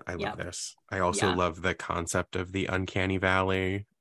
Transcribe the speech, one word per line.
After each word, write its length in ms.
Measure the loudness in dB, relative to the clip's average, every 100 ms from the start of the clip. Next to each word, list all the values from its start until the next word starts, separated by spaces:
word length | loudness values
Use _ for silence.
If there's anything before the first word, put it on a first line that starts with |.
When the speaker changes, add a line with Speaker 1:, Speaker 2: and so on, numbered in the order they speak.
| -6
Speaker 1:
I 40 |
love 100 | -6
Speaker 2:
Yep. 160 | -6 -6
Speaker 1:
this. 360 | -8 -8 -10 -12 -6
I 100 | 0
also 280 | 2 4 2
Speaker 2:
Yeah. 80 | 4
Speaker 1:
love 260 | 2 2
the 140 | -2 -2
concept 640 | -2 -4 0 0 0 -4
of 160 | -2
the 140 | -2 0
uncanny 500 | 0 0 0 0 2
valley, 680 | 4 4 4 2 0 -2 -6 -10